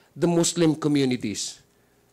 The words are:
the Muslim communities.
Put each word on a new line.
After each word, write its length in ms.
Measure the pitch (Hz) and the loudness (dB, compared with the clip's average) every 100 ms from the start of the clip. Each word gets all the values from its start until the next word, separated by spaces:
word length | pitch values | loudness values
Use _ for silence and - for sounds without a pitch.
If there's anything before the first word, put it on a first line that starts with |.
| _ - | _ -4
the 120 | 170 | 0
Muslim 480 | 170 165 - 165 151 | 2 2 2 2 2
communities. 880 | 156 147 135 123 117 98 - - _ _ _ _ _ | 0 0 0 -2 -4 -8 -10 -12 _ _ _ _ _